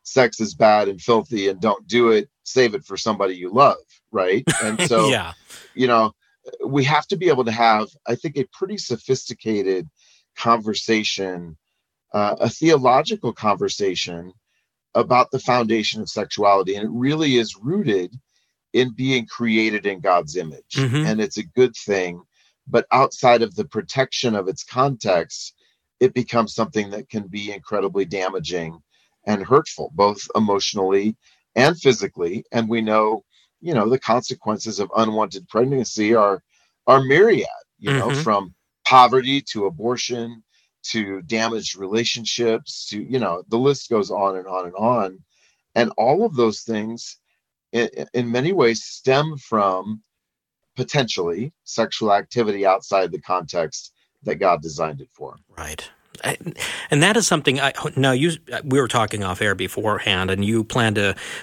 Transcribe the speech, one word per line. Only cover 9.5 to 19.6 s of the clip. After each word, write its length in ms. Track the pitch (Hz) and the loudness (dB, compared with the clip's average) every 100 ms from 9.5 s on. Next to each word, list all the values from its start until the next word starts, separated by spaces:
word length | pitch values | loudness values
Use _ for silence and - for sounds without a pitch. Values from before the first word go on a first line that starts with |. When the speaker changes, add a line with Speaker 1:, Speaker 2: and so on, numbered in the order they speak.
| 104 95 92 80 _ _ _ _ - | -2 0 -2 -4 _ _ _ _ -6
Speaker 1:
conversation, 1200 | 117 117 107 101 - 110 104 - 95 90 85 78 _ _ _ _ _ | 0 0 0 -6 0 0 0 -4 -6 -6 -12 -18 _ _ _ _ _
uh, 240 | 104 104 104 | -2 -2 0
a 80 | 117 | -2
theological 840 | - 160 151 127 131 156 208 120 | 0 2 4 4 4 2 -4 -6
conversation 1000 | - 107 95 98 - 101 87 - 85 87 - _ _ _ _ _ | -4 -2 0 -2 -2 -2 -2 -6 -10 -14 -20 _ _ _ _ _
about 360 | 110 117 123 123 | -2 2 4 4
the 80 | 131 | 0
foundation 640 | - 123 113 113 104 107 | 0 2 2 0 -2 -6
of 80 | 104 | -8
sexuality. 680 | 107 101 - 101 98 92 101 | -6 -6 0 4 4 2 -2
And 80 | |
it 60 | 110 | -4
really 440 | 117 131 156 156 123 | -2 -2 0 2 2
is 200 | 110 - | 0 -4
rooted 580 | 117 196 160 98 90 127 - _ _ _ _ | -4 -2 0 0 -2 -10 -20 _ _ _ _
in 220 | - 127 | 0 0
being 320 | 113 131 127 113 | -2 0 0 -2
created 600 | - 117 110 | -4 0 2